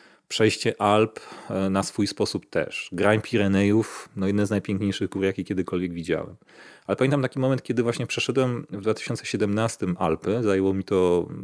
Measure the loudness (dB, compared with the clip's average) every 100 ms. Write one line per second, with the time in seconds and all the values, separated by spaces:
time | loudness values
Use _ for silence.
0 | -20 _ -6 2 2 2 -2 0 4 4
1 | 4 -2 -18 -16 -6 -2 0 0 0 -2
2 | -2 0 -2 -4 -4 -4 -2 -6 -8 0
3 | 4 4 2 0 4 4 4 4 0 -6
4 | -12 -4 0 2 2 0 -2 -2 0 -2
5 | -4 0 0 0 -4 -2 -2 -2 -2 -4
6 | -2 -2 -4 -12 _ -20 -20 -12 -4 0
7 | 2 2 0 -2 0 0 -2 0 0 -2
8 | -4 -4 -2 0 0 -2 -6 -6 -2 -2
9 | -4 -6 -4 -2 0 0 -2 -2 -4 0
10 | 0 0 -2 0 2 2 2 0 0 2
11 | 4 2 0 -8